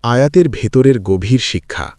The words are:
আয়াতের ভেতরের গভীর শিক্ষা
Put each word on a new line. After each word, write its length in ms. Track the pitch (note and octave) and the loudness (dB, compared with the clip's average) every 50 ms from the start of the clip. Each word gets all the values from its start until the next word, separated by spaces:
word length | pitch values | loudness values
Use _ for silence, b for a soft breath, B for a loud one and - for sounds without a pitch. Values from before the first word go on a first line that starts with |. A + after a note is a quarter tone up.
আয়াতের 440 | - A#2 A#2+ B2+ C3+ D3 - F3+ F3 D#3 | -2 0 0 2 0 2 2 2 2 2
ভেতরের 520 | A2+ - - A2 - C3 C3 C3+ C3+ A#2 | -2 -4 -6 0 0 4 4 4 2 2
গভীর 380 | F#2 G2 F#2+ F#2 F2+ G2+ C3 B2 | 0 -2 -2 -2 0 0 0 0
শিক্ষা 480 | - - - F#2+ - _ - - C#2+ C#2 - | 0 -4 -8 -8 -10 _ -12 -10 -10 -12 -14